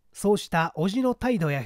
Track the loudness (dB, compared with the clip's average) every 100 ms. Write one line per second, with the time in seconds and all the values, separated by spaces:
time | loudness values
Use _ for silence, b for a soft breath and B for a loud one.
0 | _ -4 0 0 0 0 0 0 -2 0
1 | 0 0 0 0 0 -2